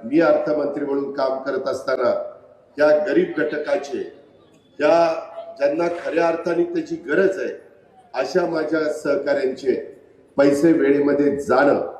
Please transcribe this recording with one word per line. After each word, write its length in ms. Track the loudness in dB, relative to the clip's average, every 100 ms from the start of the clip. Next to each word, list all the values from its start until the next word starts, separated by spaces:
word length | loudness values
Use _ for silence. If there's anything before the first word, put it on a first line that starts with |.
मी 160 | -2 2
अर्थमंत्री 640 | 4 4 2 -2 -2 -4
म्हणून 280 | -4 -2 -4
काम 300 | -2 -2 -2
करत 260 | -4 -4 -4
असताना 680 | -4 -4 0 0 -2 -6 -14 -20 _ _ 2
या 280 | 4 4 2
गरीब 220 | 2 2 0
घटकाचे, 760 | -4 -4 -2 -4 -2 -8 -8 -14 -20 _ _ _ _ 0
या 340 | 2 4 2 0 -8 -14 -14 -2
ज्यांना 300 | 0 0 -2
खऱ्या 400 | -4 -4 0 0
अर्थाने 360 | 0 -2 -2
त्याची 320 | -2 -4 -6 -8
गरज 420 | -2 2 2 0
आहे, 140 | -8 -10 -16 _ _ _ _
अशा 320 | -6 -2 -2 0
माझ्या 460 | -2 -2 -2 -2
सहकाऱ्यांचे 1080 | -4 -2 -2 0 0 -2 -2 -2 -2 -6 -16 -20 _ _ 2
पैसे 360 | 4 4 4
वेळेमध्ये 640 | 4 4 4 2 2 2 0
जाणं 560 | 0 2 4 2 -2